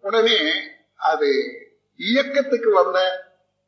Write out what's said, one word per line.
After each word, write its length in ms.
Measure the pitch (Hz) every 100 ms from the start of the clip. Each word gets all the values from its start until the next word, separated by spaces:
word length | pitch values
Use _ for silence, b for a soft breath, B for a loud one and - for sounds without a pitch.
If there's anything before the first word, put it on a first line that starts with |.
உடனே 520 | 202 226 233 208 156 165 - - _ -
அது 640 | 160 151 143 135 - - - _ _ -
இயக்கத்துக்கு 720 | 185 254 277 277 269 240 226
வந்த 580 | 190 180 185 - - - _ _ _